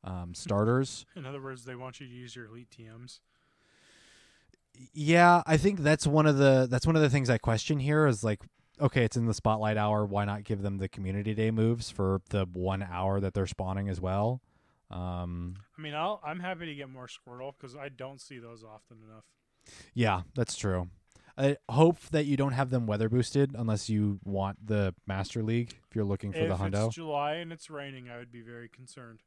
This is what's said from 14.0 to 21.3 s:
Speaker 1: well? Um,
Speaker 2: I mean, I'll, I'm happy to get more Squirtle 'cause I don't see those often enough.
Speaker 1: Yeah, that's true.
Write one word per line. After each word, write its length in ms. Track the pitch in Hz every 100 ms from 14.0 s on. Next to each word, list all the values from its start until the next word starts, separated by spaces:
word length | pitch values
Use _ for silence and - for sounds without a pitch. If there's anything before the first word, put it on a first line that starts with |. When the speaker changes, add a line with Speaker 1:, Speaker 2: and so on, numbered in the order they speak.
Speaker 1:
well? 400 | 92 98 110 127 _ _ _ _ _
Um, 680 | 90 90 90 87 87 87 95 101 -
Speaker 2:
I 40 |
mean, 120 | 151
I'll, 260 | 147 175 214 151
I'm 140 | 175
happy 260 | 180 180 170
to 100 | 143
get 140 | 139
more 180 | 131 123
Squirtle 460 | - - 123 131 139
'cause 180 | 135 139
I 140 | 139
don't 300 | 127 131 135
see 200 | - 131
those 240 | 117 117
often 340 | 110 110 _ 113 110
enough. 160 | 110 _ _ _ _ - - -
Speaker 1:
Yeah, 280 | 120 113 92 87 -
that's 200 | 113 -
true. 340 | 104 90 87 - _ _ -